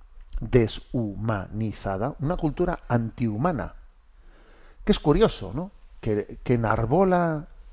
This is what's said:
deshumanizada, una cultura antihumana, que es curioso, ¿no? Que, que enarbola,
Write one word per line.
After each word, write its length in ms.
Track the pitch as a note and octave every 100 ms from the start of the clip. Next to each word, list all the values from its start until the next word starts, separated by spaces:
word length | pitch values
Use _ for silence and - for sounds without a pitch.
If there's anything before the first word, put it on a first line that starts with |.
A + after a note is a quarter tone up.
| - - - -
deshumanizada, 1800 | A2+ B2 A2 - - C3 G#2+ F#2+ A2 G#2 F2+ G#2+ A2 - G2 F#2+ B2+ -
una 180 | C#3+ F3+
cultura 440 | D#3 C#3 F3+ E3+ -
antihumana, 880 | A#2+ A2+ - A#2 G#2 E3 C#3+ D#2+ - - - - - - - - - - -
que 60 | -
es 80 | -
curioso, 540 | D#3 D#3+ G#3+ - F#2
¿no? 160 | A#2+ F#3+ - - -
Que, 400 | A2+ G#2 - -
que 120 | -
enarbola, 920 | A#2+ A2 A2+ A2+ D#3+ F#3+ F3+ E3+ D3+ E3 - -